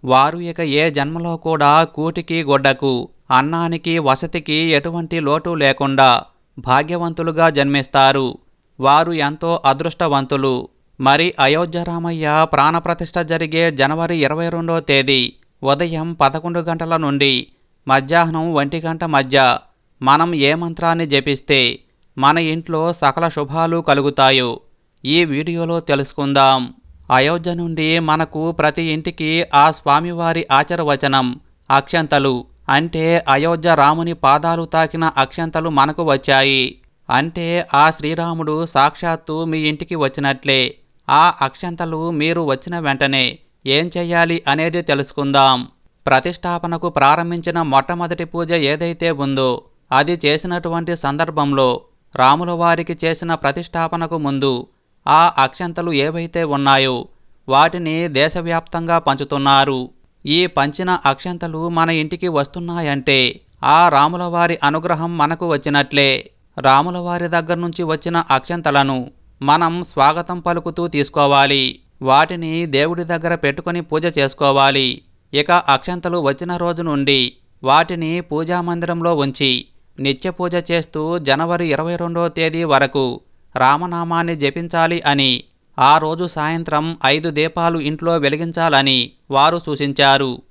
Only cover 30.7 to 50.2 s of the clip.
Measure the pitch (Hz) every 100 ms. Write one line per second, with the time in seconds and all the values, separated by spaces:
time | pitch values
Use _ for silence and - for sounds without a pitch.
30.7 | 170 151 139 143 135 127 123 _ _ _
31.7 | 135 139 170 151 147 139 123 120 _ -
32.7 | 139 165 165 160 170 - 139 160 170 170
33.7 | 160 143 160 170 165 135 143 165 165 165
34.7 | 160 160 165 165 147 135 - 165 160 165
35.7 | 147 139 151 165 135 147 135 139 135 127
36.7 | - _ _ - 127 156 165 165 175 -
37.7 | 139 156 160 147 165 170 165 156 151 165
38.7 | 143 139 160 175 165 - 156 165 160 151
39.7 | 151 170 170 139 139 139 131 143 135 127
40.7 | - _ _ - 139 170 - 135 - 180
41.7 | 170 170 160 165 160 156 170 156 131 -
42.7 | 175 151 147 143 135 127 - _ _ 131
43.7 | 139 170 175 170 170 170 165 147 143 165
44.7 | 170 170 143 139 - 139 139 135 127 127
45.7 | _ _ _ - 135 175 175 180 170 170
46.7 | 165 175 165 135 156 170 175 170 170 160
47.7 | 135 - 175 170 170 170 165 165 170 139
48.7 | 147 170 170 165 147 139 135 131 120 _
49.7 | _ _ 131 147 175